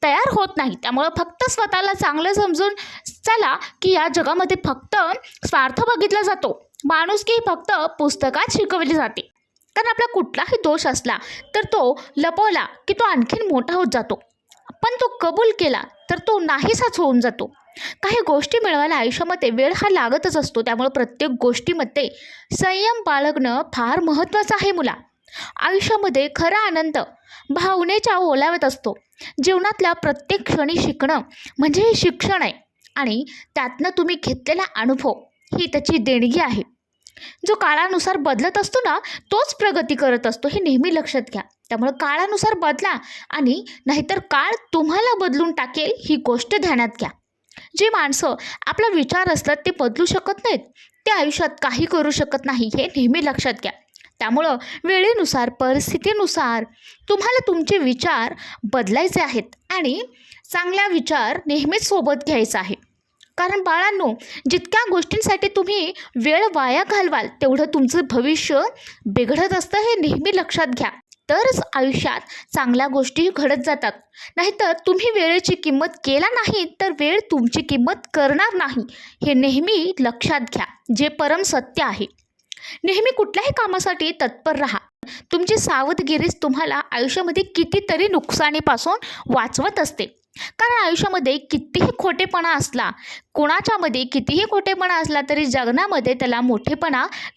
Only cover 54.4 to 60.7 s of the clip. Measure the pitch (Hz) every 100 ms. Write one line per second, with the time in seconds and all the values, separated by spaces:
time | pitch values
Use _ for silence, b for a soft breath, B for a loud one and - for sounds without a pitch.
54.4 | 320 247 B B 339 381 381 466 320 269
55.4 | 240 - 254 269 - 349 392 415 381 -
56.4 | 262 233 226 B B B - 403 415 508
57.4 | 494 339 311 403 269 254 339 285 233 -
58.4 | B B 214 254 202 226 359 370 302 247
59.4 | - - - 370 302 311 494 B B B
60.4 | - 359 349